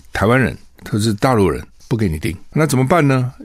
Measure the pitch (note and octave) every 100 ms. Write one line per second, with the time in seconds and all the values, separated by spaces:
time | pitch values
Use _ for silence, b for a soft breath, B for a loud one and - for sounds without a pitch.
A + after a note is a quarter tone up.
0 | - - G2 B2+ G#2 - - - - A2+
1 | A2+ G#2 C#3 A#2+ F#2 B1+ - - - A2+
2 | G#2 D#2 F2 F2 - D3 D#3 B2+ C3 F3
3 | C#3+ C3 B2 -